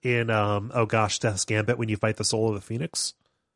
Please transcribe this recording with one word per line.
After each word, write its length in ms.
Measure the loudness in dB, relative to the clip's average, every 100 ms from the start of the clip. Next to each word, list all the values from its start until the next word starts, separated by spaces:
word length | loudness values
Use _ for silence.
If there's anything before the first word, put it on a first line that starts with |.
in, 260 | 0 0 2
um, 420 | 2 2 0 0 0
oh 100 | 2
gosh, 320 | 2 2 0
Death's 280 | -2 -2 0
Gambit 340 | 0 0 0
when 100 | -2
you 80 | 0
fight 200 | 0 0
the 60 |
Soul 260 | -2 0 0
of 40 |
the 80 | -2
Phoenix. 540 | -6 -8 -6 -6 -8 -10 _ _ _